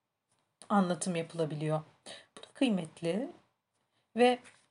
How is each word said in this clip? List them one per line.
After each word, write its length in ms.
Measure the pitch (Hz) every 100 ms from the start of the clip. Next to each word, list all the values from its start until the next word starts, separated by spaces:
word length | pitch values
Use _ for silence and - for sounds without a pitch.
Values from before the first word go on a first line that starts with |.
| _ _ _ _ _ _ -
anlatım 480 | 202 180 165 190 170
yapılabiliyor. 680 | 165 170 156 151 156 156 - _ - - - -
Bu 40 |
da 40 | -
kıymetli 760 | - 262 190 160 - 165 190 311 - _ _ _ _ _ _ _ 220
ve 220 | 247 247 - - _